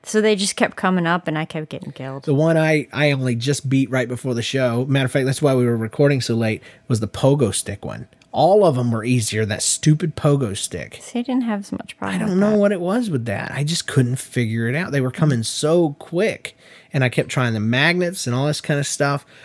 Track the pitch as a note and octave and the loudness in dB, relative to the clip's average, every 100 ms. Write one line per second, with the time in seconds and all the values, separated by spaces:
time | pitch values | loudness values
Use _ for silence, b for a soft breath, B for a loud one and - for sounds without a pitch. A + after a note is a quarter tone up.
0 | - G#3+ G#3+ G#3 G3 - A3+ - F#3 F#3 | 0 2 2 2 0 -2 -2 0 0 2
1 | E3 F3 E3 D#3 D#3+ D#3+ D#3 C#3 - - | 2 0 -2 -4 -4 -8 -8 -10 -12 -12
2 | C3 C3+ D#3 C#3 D#3+ D#3+ D#3 D#3 - B2+ | -12 -8 0 2 4 4 4 2 -2 0
3 | D3 C#3 B2+ A#2 B2 C#3+ C3 C3+ C3+ B2+ | 0 2 0 0 -2 -2 0 0 2 0
4 | B2 B2 C3 A#2 A2 C3+ B2+ A#2 C3 C#3 | -2 -4 -2 -2 -2 0 0 0 0 2
5 | B2+ C#3+ C3 C3+ D3 C3 B2 A#2 A2+ - | 2 0 0 2 2 4 2 0 -2 2
6 | C#3+ C#3 B2 A#2 A2+ G#2+ B B - A2 | 2 2 0 0 0 -2 B B -4 -2
7 | A2 - C3+ C#3+ A2+ - - G2+ - - | -2 2 2 4 2 0 -6 -8 -10 -12
8 | - _ _ G#2+ D#3 G#3 F#3 B2+ A#2+ A2+ | -16 _ _ 0 4 6 4 2 0 -2
9 | A2+ B2+ G#2 G#2+ G#2+ G#2 - - D3+ D#3 | 0 0 0 -2 -2 -2 -2 2 2 2
10 | E3+ - D3+ C#3+ A#2+ G2+ - E2+ - - | 0 0 2 2 0 -4 -8 -8 -10 -16
11 | - A#3+ A#3+ B3+ A#3 G3+ G3+ - - - | -10 -8 -4 -2 -2 -6 -6 -10 -10 -10
12 | G3 F#3 G#3+ F#3 G#3 G#3+ G3+ G3 F3 A3 | -6 -2 0 2 2 4 2 2 -2 -2
13 | A3+ C#3 A2+ G2+ - C3+ D3 E3+ - C#3 | 0 -2 -2 -6 -6 -4 -2 -2 0 2
14 | B2 C3 - B2+ A2+ A2+ A2+ C#3 F3 C#3 | 2 -2 -4 -2 -2 0 0 -2 -2 0
15 | B2+ - D#3 B2 A2 - D3+ F3 E3 C#3+ | -2 2 2 2 -2 -2 2 4 2 -2
16 | - E3+ G#3+ A#2 - _ B B B C#3 | -8 -2 -2 -4 -12 _ B B B 0
17 | B2+ - - - B2 A2 G#2+ B2 D#3 F3 | 0 0 -2 -2 0 0 0 2 2 2
18 | F3 F#3 B2+ B2 D3 D3 - C#3+ C#3+ - | -2 -4 -4 -2 -2 -2 -2 -2 -2 -2
19 | C#3+ C#3+ - B | 0 0 -6 B